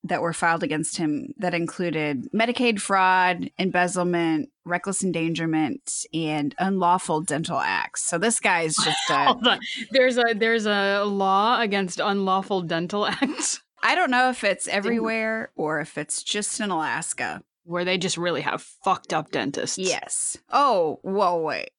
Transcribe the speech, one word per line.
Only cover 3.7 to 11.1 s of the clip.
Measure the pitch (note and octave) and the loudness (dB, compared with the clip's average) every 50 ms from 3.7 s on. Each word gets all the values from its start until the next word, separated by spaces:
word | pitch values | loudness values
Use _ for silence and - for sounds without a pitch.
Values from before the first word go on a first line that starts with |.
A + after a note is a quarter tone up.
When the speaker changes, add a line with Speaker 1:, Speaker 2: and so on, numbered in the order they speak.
| - F3 F3+ F3+ F3+ F3+ F3 F3+ F3 F3 E3+ E3 D#3+ D#3 C#3+ - _ _ _ | 2 2 2 2 2 0 0 2 2 2 2 2 2 0 -2 -4 _ _ _
Speaker 1:
reckless | E3+ F3 F3+ - G3 F#3+ - - | -4 -4 -4 -2 -4 -4 -2 -2
endangerment, | F#3+ E3 E3+ D#3+ E3 E3+ E3 E3 E3 D#3+ D#3 D#3 C3 - - _ - - - - - - | 0 0 0 0 0 0 0 0 0 2 2 2 0 -2 -6 _ -8 -8 -8 -8 -6 -4
and | D#3+ D#3+ D#3 D3+ D3+ D3 C#3+ - - | -4 -2 -2 -2 -2 -2 -2 -2 -2
unlawful | F3 F#3+ G3 F#3+ F3+ F3 F3 F#3+ - - E3 D#3 E3 | -2 0 0 2 4 4 4 2 2 0 -2 0 0
dental | - D3+ C#3+ E3 F3 E3 C3+ | -2 -2 -2 -2 -2 -2 -2
acts. | - D#2 F#2+ E2+ - - - - - | 0 0 0 0 -2 -4 -6 -6 -4
So | - - E3+ | -2 -2 0
this | F3+ A3+ A3+ - | 2 2 0 2
guy | - A3 F#3 E3+ E3 | 2 2 2 2 2
is | D#3+ D#3 | 0 0
just | - - - - - - - | 0 0 0 0 -2 0 0
a | D#3+ | 2
Speaker 2:
<laughs> | C#3 C#3 C4+ A#3+ | 4 4 4 2
Hold | B3+ A3+ B3 | 4 4 2
on. | G3+ - - - - - A3+ - | 2 2 -2 -10 -10 -10 -10 -2
There's | G#3+ C4 B3+ C4 B3 | 2 4 4 4 4
a, | A#3+ A#3+ A#3 A3+ | 4 2 2 2
there's | G#3 A3+ A3+ A#3 A#3 G#3 | 2 2 2 2 2 2
a | G#3+ G#3 G3+ G3 G3 G3 G3+ G3+ | 2 2 2 2 2 2 2 0
law | G#3 | 0